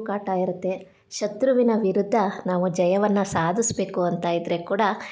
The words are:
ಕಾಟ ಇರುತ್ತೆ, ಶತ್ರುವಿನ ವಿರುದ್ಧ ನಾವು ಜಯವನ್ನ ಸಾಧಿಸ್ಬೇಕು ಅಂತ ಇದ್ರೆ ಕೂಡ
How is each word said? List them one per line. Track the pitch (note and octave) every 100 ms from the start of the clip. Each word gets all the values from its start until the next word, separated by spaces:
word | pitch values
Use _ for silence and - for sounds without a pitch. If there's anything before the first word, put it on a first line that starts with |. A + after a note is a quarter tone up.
| G#3+
ಕಾಟ | G3+ G3+ F#3 F3+
ಇರುತ್ತೆ, | F3+ F#3 F#3 - _ - -
ಶತ್ರುವಿನ | G#3 G#3 C4 B3 A#3+ A3
ವಿರುದ್ಧ | G3 G3 G3+ A#3 G3 - F#3
ನಾವು | F3+ F#3 F3
ಜಯವನ್ನ | F3 G3 G#3 G3+ G3
ಸಾಧಿಸ್ಬೇಕು | E3+ E3 G3 A#3 - F#3+ - F3
ಅಂತ | E3 F3 E3+
ಇದ್ರೆ | E3+ F3 E3+
ಕೂಡ | G3 G3 G#3+ -